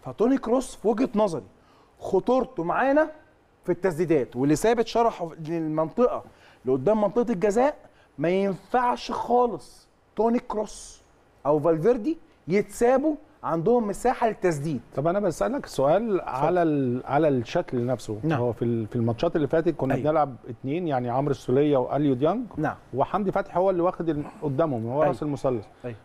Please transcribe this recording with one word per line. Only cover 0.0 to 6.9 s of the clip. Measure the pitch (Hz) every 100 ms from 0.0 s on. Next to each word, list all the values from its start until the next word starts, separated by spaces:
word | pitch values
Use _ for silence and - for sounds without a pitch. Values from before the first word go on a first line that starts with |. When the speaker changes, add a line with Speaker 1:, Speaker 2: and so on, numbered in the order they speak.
Speaker 1:
فتوني | - - 226 269
كروس | - 247 - -
في | 202
وجهه | 220 262 202
نظري | 208 156 95 _ _ _ _ _
خطورته | - 190 185 254 - -
معانا | 170 165 254 285 311 - - _ _ _ -
في |
التسديدات، | 170 190 156 170 160 117 123
واللي | 139 151
ثابت | 214 240 226
شرحه | 226 233 - 170 147 156
للمنطقه | 170 160 156 160 - 240 131 - _ - _ -
اللي | 131
قدام | 135